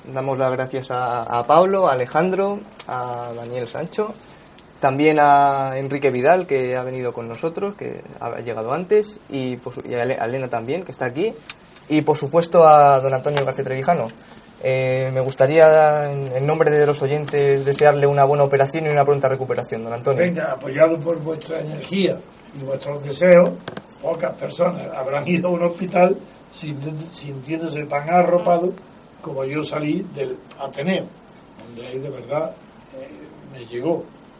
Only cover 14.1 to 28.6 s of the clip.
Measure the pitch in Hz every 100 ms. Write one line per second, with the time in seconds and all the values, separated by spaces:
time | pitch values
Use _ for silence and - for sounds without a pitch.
14.1 | - - - - - 131 131 131 131 131
15.1 | 131 131 - 135 160 156 156 151 151 147
16.1 | 143 135 127 139 160 156 151 147 143 135
17.1 | 147 147 143 143 139 139 139 151 143 143
18.1 | 143 139 147 139 139 139 160 156 147 139
19.1 | 139 131 131 131 120 - 113 113 117 131
20.1 | 131 180 175 147 131 143 135 160 160 156
21.1 | 160 156 156 - 160 151 151 - 190 170
22.1 | - - - - 139 135 135 143 143 143
23.1 | 139 180 175 175 175 - - - - -
24.1 | - - - 131 - 180 - - 135 131
25.1 | 143 143 175 180 170 175 170 180 180 185
26.1 | 190 - - - - 156 135 151 156 170
27.1 | - 143 135 127 160 165 147 147 143 151
28.1 | 180 175 175 180 170